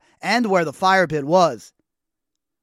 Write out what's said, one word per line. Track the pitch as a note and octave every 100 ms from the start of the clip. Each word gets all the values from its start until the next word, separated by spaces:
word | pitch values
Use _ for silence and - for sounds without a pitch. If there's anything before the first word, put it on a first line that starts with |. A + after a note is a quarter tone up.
| _ _
and | E3+ A#3 A3+
where | F#3 D#3
the |
fire | - F#3+ F#3+ D#3+
pit | D3+ C#3
was. | F#3 E3 A2+ - _ _ _ _ _ _ _ _ _